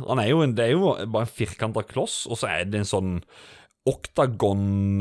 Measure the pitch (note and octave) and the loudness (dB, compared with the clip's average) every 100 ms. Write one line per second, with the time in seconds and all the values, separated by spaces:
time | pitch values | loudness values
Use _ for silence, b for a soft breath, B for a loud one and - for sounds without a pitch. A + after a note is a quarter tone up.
0 | B2+ B2+ G#2+ D#3+ C#3+ A2+ A#2 D#3+ F#3+ - | -2 0 4 4 4 2 2 4 2 0
1 | A2 G#2+ A2+ - A2+ - A2 A2 G2+ B2 | -2 -2 -2 -4 -6 -4 -4 -4 -4 -4
2 | G#3+ - - A2+ A2 E2 F2+ G#2 G2 G2 | -4 -6 -6 -4 -2 -2 -2 -2 0 0
3 | F#2+ F2 B B B B B _ - C3 | -2 -4 B B B B B _ -4 -4
4 | - - C#3 G#2+ G#2 G2 G2+ G2 G2 G2 | -4 0 0 2 0 2 2 2 2 0